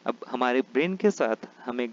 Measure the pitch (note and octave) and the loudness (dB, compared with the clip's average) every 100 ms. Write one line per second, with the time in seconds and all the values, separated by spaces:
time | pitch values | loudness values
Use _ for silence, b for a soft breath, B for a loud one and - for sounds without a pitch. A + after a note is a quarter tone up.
0 | - A#2+ - B2 B2+ B2+ - B2+ F3 F#3+ | -6 -6 -4 0 2 2 2 0 0 2
1 | G#3 - A2+ A2+ - - B2 B2 A#2+ | 2 2 0 0 -6 -14 -8 -4 -4